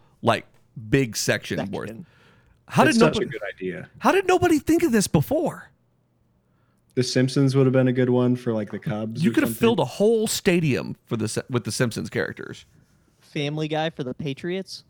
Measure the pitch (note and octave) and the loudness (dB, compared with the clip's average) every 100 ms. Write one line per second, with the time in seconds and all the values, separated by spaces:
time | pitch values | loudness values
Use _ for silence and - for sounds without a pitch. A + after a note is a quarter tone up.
0 | _ _ A2+ G#2 - _ _ - A2 C3+ | _ _ 0 0 -2 _ _ -18 0 2
1 | C3 G#2 - G#2+ - G2+ G2 - - A2+ | 2 -2 -2 -2 -2 -6 -4 -6 -10 -12
2 | - _ _ _ _ _ - - G#3 A3+ | -18 _ _ _ _ _ -2 4 4 6
3 | A3 A3+ D#3 A2 G2 - F#2 F2 - - | 4 4 -4 -6 -12 -8 -8 -8 -12 -2
4 | A#3+ F4 F#4+ F4+ F4+ D#4 - E4 E4+ A3+ | 2 2 4 2 4 2 2 2 2 2
5 | F#3 E3+ - D4+ C#4 - - _ _ _ | 2 0 0 0 -2 -6 -14 _ _ _
6 | _ _ _ _ _ _ _ _ _ - | _ _ _ _ _ _ _ _ _ -4
7 | B2 C3 C3 C#3+ C#3 C3+ C3 C3 B2+ B2+ | -2 0 2 2 2 4 4 4 2 2
8 | B2 B2 B2 B2 - A2 G#2 G#2 - G#2+ | 2 2 2 0 -2 -4 -4 -8 -6 -6
9 | A2 A#2 F3 A#3 C#4+ - A#3 A#3 C3 - | -6 -2 0 2 0 2 2 2 -2 0
10 | G#3 A#3 G#3+ - - F3 E3 G#2 B1 - | 2 2 0 0 2 2 2 0 -4 -10
11 | _ A2+ A2 - - B2 A2+ - B2 A2 | _ -6 -4 -6 -4 -4 -4 -2 -2 -2
12 | F#2+ A#2 - - - - - _ _ _ | -6 -4 -6 -8 -14 -16 -20 _ _ _
13 | _ _ _ E3 C#3+ D#3 D#3 D3+ D#3+ - | _ _ _ -6 -4 -4 -4 -2 -2 -4
14 | D3+ B3+ D#3 C3+ F3 F#3 F#3 - - | -8 -6 -8 -6 -6 -6 -8 -14 -8